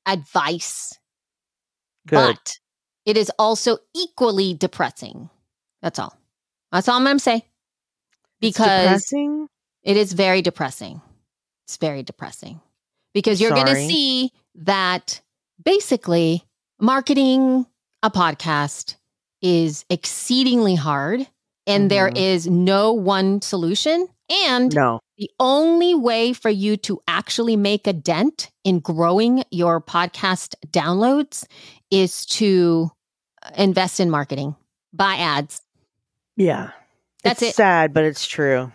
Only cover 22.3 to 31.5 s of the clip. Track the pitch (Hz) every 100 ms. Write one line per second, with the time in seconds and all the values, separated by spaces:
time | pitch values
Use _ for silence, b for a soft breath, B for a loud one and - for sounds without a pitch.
22.3 | 185 170 175 180 196 214 233 190 196 190
23.3 | 196 - 196 165 208 302 330 359 _ -
24.3 | 359 349 247 247 147 127 113 - - 208
25.3 | - 254 277 320 339 349 339 240 226 233
26.3 | 247 226 202 208 214 - 196 - 170 -
27.3 | - 233 220 202 208 208 170 156 165 269
28.3 | - - _ 190 180 165 160 170 185 233
29.3 | 254 - 175 170 165 - 175 175 - 190
30.3 | 185 - - 151 180 151 185 240 285 285
31.3 | - -